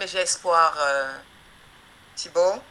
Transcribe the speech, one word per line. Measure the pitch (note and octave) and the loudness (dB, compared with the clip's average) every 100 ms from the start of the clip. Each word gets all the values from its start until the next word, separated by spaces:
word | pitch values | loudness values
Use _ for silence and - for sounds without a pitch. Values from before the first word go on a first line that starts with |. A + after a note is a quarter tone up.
mais | G3 | -6
j'ai | F#3+ | -4
espoir, | F3+ - F3+ E3+ D#3+ D3+ | -2 -2 0 2 2 2
euh, | C#3+ C#3 C3+ C3+ - - - - - - - - - - | 0 0 -4 -8 -18 -20 -20 -20 -20 -20 -20 -20 -20 -16
Thibaut. | E3+ E3+ F3+ C#4+ - | -4 2 2 2 -6